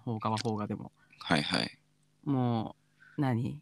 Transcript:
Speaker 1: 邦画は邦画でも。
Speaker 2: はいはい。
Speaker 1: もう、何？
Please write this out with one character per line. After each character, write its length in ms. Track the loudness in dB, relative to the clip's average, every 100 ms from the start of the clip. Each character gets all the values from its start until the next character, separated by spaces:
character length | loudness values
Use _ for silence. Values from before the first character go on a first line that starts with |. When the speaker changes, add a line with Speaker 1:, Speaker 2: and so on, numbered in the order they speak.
| -4
Speaker 1:
邦 140 | -2
画 100 | 0
は 80 | 0
邦 180 | 0 -2
画 100 | -4
で 100 | -6
も。 180 | -8 -18 _ -14
Speaker 2:
は 180 | 0 2
い 60 |
は 160 | 2 0
い。 180 | -2 -6 _ _ _ _
Speaker 1:
も 540 | 0 2 4 2 -2 -8 _ _ -12 -2
う、 40 |
何？ 400 | 2 2 0 -6